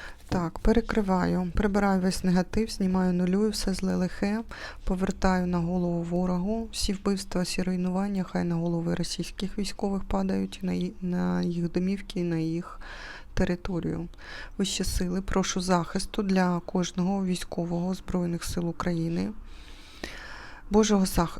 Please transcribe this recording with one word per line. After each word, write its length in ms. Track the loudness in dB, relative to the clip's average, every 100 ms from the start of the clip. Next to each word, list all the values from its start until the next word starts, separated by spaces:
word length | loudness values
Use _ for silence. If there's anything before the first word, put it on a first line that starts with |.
| -12 -12 -4
Так, 280 | -2 -2 2
перекриваю, 920 | 4 6 4 0 2 2 4 2 0
прибираю 460 | 0 2 4 4 4
весь 240 | 2 2
негатив, 460 | 4 4 4 0 -2
знімаю, 420 | 0 0 2 2
нулюю, 380 | 2 2 2 2
все 240 | 0 0
зле 220 | 0 0 2
лихе, 460 | 0 0 0 0 -4 -10 -12 -8
повертаю 600 | -2 0 0 2 4 4 2
на 120 | 2
голову 440 | 2 2 2 0
ворогу, 680 | 0 0 2 2 0 -2 -4
всі 200 | -4 -4
вбивства, 500 | -2 0 0 0 -2
всі 200 | 0 0
руйнування, 600 | 0 0 0 0 0 0
хай 220 | -2 0
на 100 | 0
голови 400 | 0 0 0 0
російських 640 | 0 -2 -2 -6 -4 -4 -2
військових 460 | -4 -2 -2 -2
падають, 540 | 0 0 2 0 -2 -4
на 100 | -4
ї-, 200 | -2 -2 -4
на 420 | -2 0 2 2
їх 300 | 0 0 0
домівки, 500 | 0 0 -2 -4 -4
на 140 | 0 0
їх 440 | 0 -2 -6 -10 -12 -12 -12 -14 -6
територію. 720 | 0 2 0 -2 -2 -2 -4 -6 -10 -14 -12 -10 -4
Вищі 260 | -2 0
сили, 380 | 0 2 0 0
прошу 380 | 0 2 2 0
захисту 640 | 2 2 2 -4 -4 -2
для 380 | 2 4 4 2
кожного 640 | 0 -2 0 0 0 0
військового 720 | 0 -2 -4 -4 -2 0 -2
Збройних 500 | -4 -2 -2 0 -2
сил 240 | -2 -2 -2
України. 640 | -2 -2 0 0 0 -2 -4 -12 -14 -16 -16 -18 -12 -12 -10 -14 -14 -14 -14 2
Божого 340 | 4 6 6
зах-, 340 | 4 4 2 0